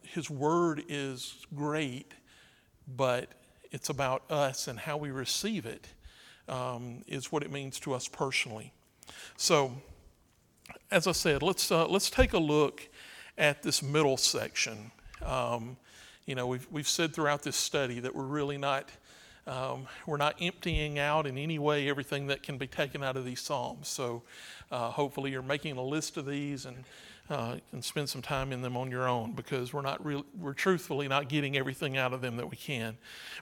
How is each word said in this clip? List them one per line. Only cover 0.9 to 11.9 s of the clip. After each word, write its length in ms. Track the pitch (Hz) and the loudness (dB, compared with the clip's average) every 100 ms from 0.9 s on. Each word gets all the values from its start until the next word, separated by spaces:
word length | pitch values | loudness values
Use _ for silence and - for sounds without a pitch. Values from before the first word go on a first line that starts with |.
| 143 135 127 - - - | -4 -4 -6 -10 -12 -12
great, 580 | 143 147 151 143 123 - - _ - - _ _ _ - 127 | -4 -2 0 -2 -4 -12 -20 _ -20 -20 _ _ _ -8 2
but 320 | 131 123 - - - _ - | 2 2 -2 -12 -20 _ -12
it's 180 | 135 - | -8 -4
about 420 | 139 135 131 - | 0 2 0 0
us 380 | 151 139 131 - | 2 2 0 -6
and 100 | 117 | -6
how 180 | 156 147 | -4 -4
we 140 | 147 | -2
receive 560 | 135 123 - 208 208 117 | -4 -2 0 0 -2 -4
it, 220 | - - - - - - - - | -10 -14 -20 -20 -20 -20 -18 -8
um, 560 | 131 127 120 123 120 - | -4 -4 -4 -8 -10 -8
is 260 | 147 131 | -6 -2
what 100 | 156 | -2
it 80 | 143 | -2
means 300 | 143 135 - | -4 -6 -6
to 140 | - | -2
us 120 | 127 - | -2 -2
personally. 640 | - 139 - - 110 110 _ _ _ - - - - | -2 0 2 0 -6 -12 _ _ _ -20 -16 -14 0
So, 360 | - 160 135 131 - - - _ _ _ _ _ - - - | 6 6 6 0 -14 -20 -20 _ _ _ _ _ -20 -16 2
as 160 | 196 190 | 4 4
I 60 | |
said, 300 | 160 170 139 | 4 4 4
let's, 280 | 156 180 - | 4 2 4
uh, 140 | 170 | 4
let's 240 | 165 | 6